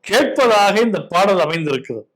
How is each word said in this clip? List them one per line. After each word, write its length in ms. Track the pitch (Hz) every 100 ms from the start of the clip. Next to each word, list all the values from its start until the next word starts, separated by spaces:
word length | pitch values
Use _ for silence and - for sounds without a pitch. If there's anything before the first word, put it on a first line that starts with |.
கேட்பதாக 800 | - 240 294 - 254 208 202 202
இந்த 200 | 233 185
பாடல் 400 | - 175 202 190
அமைந்திருக்கிறது. 720 | 151 165 151 135 131 117 107